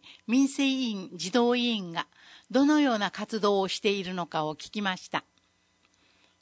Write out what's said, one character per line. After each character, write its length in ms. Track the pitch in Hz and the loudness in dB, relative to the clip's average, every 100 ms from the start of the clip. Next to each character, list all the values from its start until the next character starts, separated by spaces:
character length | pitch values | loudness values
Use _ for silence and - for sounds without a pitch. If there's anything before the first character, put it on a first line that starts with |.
| - - - | -16 -16 0
民 200 | 254 277 | 2 4
生 200 | 277 269 | 2 0
委 240 | 262 247 | 0 -2
員、 180 | 202 185 | -4 -8
児 180 | 180 175 | -10 -2
童 240 | 247 240 247 | 2 2 2
委 80 | |
員 280 | 240 220 180 | 0 -2 -4
が 140 | 165 - _ - - - | -8 -10 _ -20 -20 -2
ど 160 | 247 285 | 2 4
の 120 | 302 | 6
よ 120 | 285 | 4
う 60 | 220 | 2
な 100 | 196 | -2
活 300 | - 208 220 | -4 -6 0
動 220 | 208 202 | 2 2
を 60 | 190 | 0
し 120 | - | 0
て 100 | 214 | 0
い 140 | 202 | 0
る 100 | 180 | -2
の 140 | 185 165 | -6 -4
か 180 | 165 151 | -4 -4
を 80 | |
聞 160 | 156 - | -6 -10
き 140 | 214 | -6
ま 120 | 196 185 | -4 -4
し 140 | - | -6
た。 140 | 165 - _ _ _ _ _ _ _ _ _ _ _ | -8 -8 _ _ _ _ _ _ _ _ _ _ _